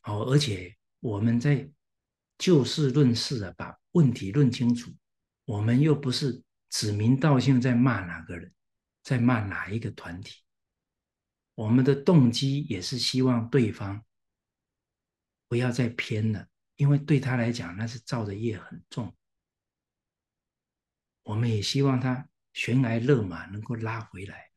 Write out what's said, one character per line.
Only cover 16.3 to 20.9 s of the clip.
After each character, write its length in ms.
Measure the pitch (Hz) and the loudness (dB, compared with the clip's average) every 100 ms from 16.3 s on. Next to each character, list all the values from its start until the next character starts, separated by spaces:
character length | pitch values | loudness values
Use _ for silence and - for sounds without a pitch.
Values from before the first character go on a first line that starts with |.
了， 160 | 101 - _ _ - | -4 -8 _ _ -2
因 120 | 143 | 2
为 80 | 143 | 2
对 220 | - 143 | 2 0
他 160 | 127 127 | 2 -2
来 160 | 117 | -2
讲， 240 | 117 87 90 | -4 -8 -8
那 100 | 117 | -8
是 140 | 120 | -8
造 240 | - 123 | -8 -6
的 100 | 104 | -6
业 240 | 101 117 104 | -4 -6 -6
很 260 | - - _ | -12 -20 _
重。 260 | - 104 _ _ _ _ _ _ _ _ _ _ _ _ _ _ _ _ _ _ | -10 -10 _ _ _ _ _ _ _ _ _ _ _ _ _ _ _ _ _ _